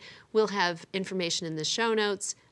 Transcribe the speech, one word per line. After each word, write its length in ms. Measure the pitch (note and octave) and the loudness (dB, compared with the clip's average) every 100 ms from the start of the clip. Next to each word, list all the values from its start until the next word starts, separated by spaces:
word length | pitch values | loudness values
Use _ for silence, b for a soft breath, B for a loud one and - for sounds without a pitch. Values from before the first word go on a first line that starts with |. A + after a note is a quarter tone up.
| B B B | B B B
we'll 160 | G#3+ G3+ | 2 2
have 380 | G3 F3 E3+ - | 4 2 0 -6
information 540 | G3 F#3+ F#3+ E3+ - E3 | -6 -4 -2 -2 -2 -4
in 80 | D#3 | -4
the 80 | |
show 320 | D3+ - A3+ A3 | -2 0 2 2
notes 400 | G#3 F#3+ - - b | 2 0 -6 -10 b